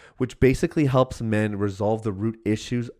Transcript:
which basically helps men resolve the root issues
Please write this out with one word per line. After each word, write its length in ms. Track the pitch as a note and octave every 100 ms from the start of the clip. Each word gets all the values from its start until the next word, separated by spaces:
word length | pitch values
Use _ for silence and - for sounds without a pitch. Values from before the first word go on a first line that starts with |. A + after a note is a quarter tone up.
| - -
which 220 | - -
basically 480 | C3 B2+ E3+ E3+ C#3
helps 340 | C3 B2+ -
men 360 | A2+ G#2+ G#2+ G2+
resolve 440 | G2+ G2 G#2 A2
the 100 | A2
root 280 | F#2+ A2 A2
issues 460 | G#2 G#2+ - B2 A#2